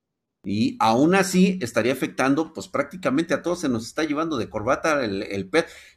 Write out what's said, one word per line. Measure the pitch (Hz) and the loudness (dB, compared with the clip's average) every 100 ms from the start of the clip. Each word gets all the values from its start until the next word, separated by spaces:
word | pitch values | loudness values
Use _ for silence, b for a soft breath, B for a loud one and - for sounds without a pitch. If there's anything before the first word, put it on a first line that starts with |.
| _ _ _ _ | _ _ _ _
Y | 98 101 127 - | -6 -2 0 2
aún | 110 117 156 196 | 2 4 4 4
así | 185 185 190 185 | 2 4 4 2
estaría | 120 - 110 | -4 0 0
afectando, | 135 156 - 131 139 160 | 0 -4 -2 0 0 -2
pues, | - 95 | -6 -6
prácticamente | 127 - 185 - 131 165 | -4 -4 -4 -2 0 0
a | 135 | -2
todos. | 165 175 | -2 -2
Se | 147 | -2
nos | 117 117 | -2 -4
está | - | -4
llevando | 156 147 165 143 | -2 -2 -2 -4
de | 92 | -4
corbata | 107 107 156 165 147 | -4 -2 0 0 0
el, | 117 98 | 0 -4
el | 107 - 185 | -4 -6 -2
pe-, | 160 165 B B | 0 0 B B